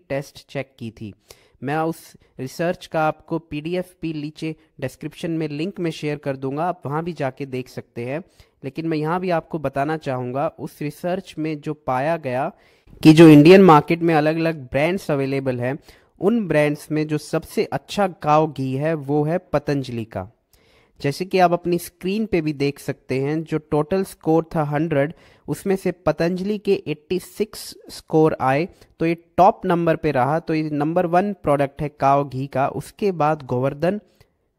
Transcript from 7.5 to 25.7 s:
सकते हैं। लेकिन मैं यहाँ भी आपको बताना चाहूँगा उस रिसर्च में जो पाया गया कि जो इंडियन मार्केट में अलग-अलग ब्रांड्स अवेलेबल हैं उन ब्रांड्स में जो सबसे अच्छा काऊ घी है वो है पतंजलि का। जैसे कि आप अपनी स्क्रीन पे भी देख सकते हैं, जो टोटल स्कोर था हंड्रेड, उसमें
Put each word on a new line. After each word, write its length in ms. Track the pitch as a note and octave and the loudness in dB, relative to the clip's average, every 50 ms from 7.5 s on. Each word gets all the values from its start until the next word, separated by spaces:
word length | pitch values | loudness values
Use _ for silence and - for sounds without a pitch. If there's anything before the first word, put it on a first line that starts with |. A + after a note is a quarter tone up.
| B2+ C3 B2 - | -8 -8 -10 -10
सकते 360 | - - - _ - A#2+ A#2 | -12 -16 -16 _ -12 -10 -8
हैं। 180 | B2 C#3 E3 G3 _ _ _ - _ _ _ - | -8 -8 -8 -10 _ _ _ -20 _ _ _ -14
लेकिन 240 | C3+ - - D#3+ E3 | -12 -10 -8 -6 -4
मैं 100 | D#3+ D3+ | -4 -2
यहाँ 220 | D3+ D#3 E3+ F#3 | -2 -2 -4 -4
भी 100 | F3+ F#3 | -2 -2
आपको 280 | E3+ D#3+ - - - D#3+ | -2 -2 -4 -6 -8 -6
बताना 380 | C#3+ C3+ - C#3+ C#3 D3+ D#3+ | -6 -4 -4 -4 -4 -4 -4
चाहूँगा 520 | D#3 - C#3+ C3 B2+ B2+ B2 B2 C3+ D#3 D#3+ | -6 -6 -6 -6 -6 -6 -6 -4 -4 -4 -6
उस 300 | - - B2+ F3 - - | -6 -10 -14 -14 -12 -10
रिसर्च 520 | D#3 D3 - - - F3 F3+ G3 - - - - | -10 -10 -10 -8 -8 -6 -6 -6 -8 -12 -10 -8
में 220 | D#3 D#3+ D#3 D3 | -6 -6 -6 -8
जो 140 | C#3+ D#3 D3 | -8 -10 -10
पाया 420 | - - - B2+ B2+ C#3 D#3 E3+ | -8 -6 -4 -2 -2 -2 -2 -4
गया 360 | E3 D3+ C3 B2 B2+ D3 F3 - _ _ _ _ _ _ - - - | -4 -6 -6 -4 -4 -4 -6 -8 _ _ _ _ _ _ -20 -2 6
कि 100 | - D#3 | 8 8
जो 160 | D#3 D#3 E3+ D#3+ | 10 12 12 12
इंडियन 340 | D3+ D3 D3 E3+ F#3 G3+ | 12 12 12 12 10 10
मार्केट 400 | G3 F3 D#3 D3 C#3+ - E3+ E3+ | 10 10 8 6 6 2 -2 0
में 120 | E3 E3+ E3 | 0 2 2
अलग-अलग 480 | D3+ D3 D#3 D#3+ E3 D#3+ E3 E3 D#3 | 2 2 2 0 0 -2 -2 -4 -6
ब्रांड्स 480 | C3 A#2+ - C3+ D3+ E3+ F#3 G3 - - | -8 -4 -2 0 0 0 -2 -4 -4 -4
अवेलेबल 500 | D3+ C#3 C3+ C3+ C#3 C#3 C3+ C3 B2+ A#2+ | -2 -2 -2 -2 -4 -4 -4 -4 -4 -2
हैं 180 | A#2+ B2+ C#3 - _ - - _ _ _ _ - | -4 -4 -6 -6 _ -18 -20 _ _ _ _ -2
उन 280 | - G3 A#3 A#3 G#3 E3 | 0 0 0 0 0 0
ब्रांड्स 420 | D#3 D3+ D3 D3 D3+ D3+ - - | 2 2 2 2 0 -4 -6 -6
में 160 | D3+ D3+ D#3 | -4 -4 -2
जो 120 | D3+ D3+ D3+ | -2 -4 -6
सबसे 460 | - - - D#3+ - - - A3+ G3 | -6 -4 -6 -6 -6 -6 -6 -4 -4
अच्छा 440 | - - - _ - - G3+ G3+ F#3 | -4 -6 -8 _ -6 -4 -2 -2 -2
काऊ 440 | E3 - - D3+ D3+ D#3 D#3 D#3 | -4 -4 0 2 2 2 2 0
घी 200 | C3+ C3+ C3+ C3 C3 | -2 -6 -6 -4 -4
है 200 | C3+ D3 D#3+ E3 | -2 -2 -2 -2
वो 300 | D3+ C3+ C3+ D3 D3+ D3 | -4 -4 -2 -2 0 0
है 140 | D#3 E3 F#3 | 0 -2 -4
पतंजलि 680 | - _ - C#3+ - - D3 C#3+ B2+ B2 A#2+ A#2 A2 | -4 _ -4 -4 -2 -2 -4 -4 -4 -6 -8 -10 -8
का। 360 | - - G2+ F#2 A2+ _ _ _ _ _ _ _ _ _ _ _ _ _ - | -8 -10 -10 -10 -12 _ _ _ _ _ _ _ _ _ _ _ _ _ -6
जैसे 240 | - C#3+ C#3 - F#3 | -6 -4 -4 -4 -6
कि 140 | F#3+ - F#3 | -2 2 4
आप 140 | F3+ F3 | 4 4
अपनी 260 | E3+ F3 - F3 F3 F3 | 2 0 -2 -2 -2 -2
स्क्रीन 480 | - - _ - - F#3 G3+ A3 A3 | -4 -8 _ -8 -6 -4 -2 -2 -2
पे 140 | G3+ - E3+ | -2 -2 -2
भी 120 | D#3 D3+ | 0 -2
देख 260 | D3+ C3+ C#3 C#3+ C3+ - | -2 -2 -2 -4 -4 -6
सकते 420 | - - C3 - _ - B2+ C3 | -8 -10 -10 -8 _ -6 -4 -2
हैं, 240 | C3+ C#3+ D#3 D#3+ D#3+ | -2 -2 -4 -4 -4
जो 140 | - D#3+ D#3 | -4 -6 -6
टोटल 460 | - - D#3 D3 D3+ - F#3+ F#3+ G3 | -4 -2 -2 -2 0 0 -2 -4 -4
स्कोर 420 | - - _ - D#3+ D#3+ E3 D#3+ - - | -6 -10 _ 0 2 2 2 2 0 -2
था 60 | D#3+ | -4
हंड्रेड, 500 | D3+ D3 D3 D3 D#3+ E3 D#3 C#3 C#3 D#3 - _ _ - _ _ _ - | -2 -2 -2 -2 -2 0 0 0 -2 -2 -4 _ _ -20 _ _ _ -10
उसमें 280 | D3+ - - G3 | -8 -6 -4 -4